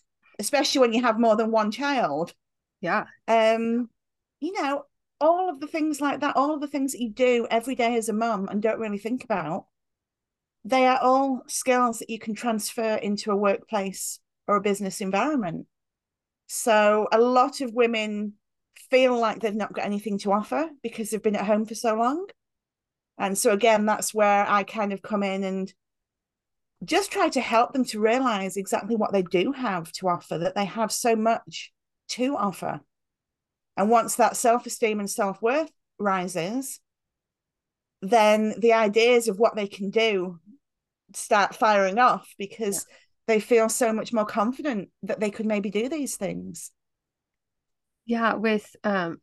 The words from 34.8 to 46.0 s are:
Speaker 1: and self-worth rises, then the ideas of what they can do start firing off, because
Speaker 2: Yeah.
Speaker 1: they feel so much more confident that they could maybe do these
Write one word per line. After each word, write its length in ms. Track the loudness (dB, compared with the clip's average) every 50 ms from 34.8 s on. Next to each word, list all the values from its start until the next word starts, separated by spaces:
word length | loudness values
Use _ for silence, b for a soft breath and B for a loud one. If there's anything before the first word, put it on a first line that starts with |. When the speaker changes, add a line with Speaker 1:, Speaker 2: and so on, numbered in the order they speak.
| -2 -2 -2 -2
Speaker 1:
and 100 | -4 -4
self-worth 640 | -4 -2 -2 -2 -2 -2 -2 0 0 0 -2 -4 _ _ _ _ _ -6
rises, 800 | -2 -2 0 -2 -2 -4 -4 -4 -4 -4 -4 -6 -8 -8 -12 -16 _ _ _ _ _ _ _ _ _ _ _ _ _ _ _ _ _ _ _ _ _ _ _ _
then 520 | -2 2 4 6 6 6 6 4 2 0 0 2
the 140 | 4 4 6
ideas 540 | 6 4 2 4 4 6 6 6 4 4 2
of 120 | 0 2
what 160 | 2 2 2
they 120 | 0 -6 -6
can 220 | -6 -8 -6 -2
do 500 | 0 2 2 2 2 0 -2 -4 -8 -12 _ -20 -20 -20 _ _ _ _ _ _ _ _ _ _ -16
start 420 | -10 -4 0 2 2 2 2 0
firing 440 | 0 2 4 4 4 4 2 4 4
off, 340 | 4 4 4 2 -4 -12 -14 -12
because 480 | -12 -12 -10 -6 -6 -4 -4 -6 -8 b
Speaker 2:
Yeah. 80 | b b b b b _ _ 0
Speaker 1:
they 120 | 0 0
feel 300 | 2 4 4 4 4 2
so 240 | 0 0 0 0 0
much 180 | -2 -4 -4
more 140 | -2 -2 -2
confident 640 | -2 0 -2 0 0 -2 -4 -4 -4 -4 -4 -6 -10 _ _ -8
that 160 | -8 -6 -4
they 120 | -4 -4
could 140 | -4 -4 -4
maybe 240 | -2 -2 -2 -2 -2
do 180 | -2 -4 -4 -4
these 280 | -4 -6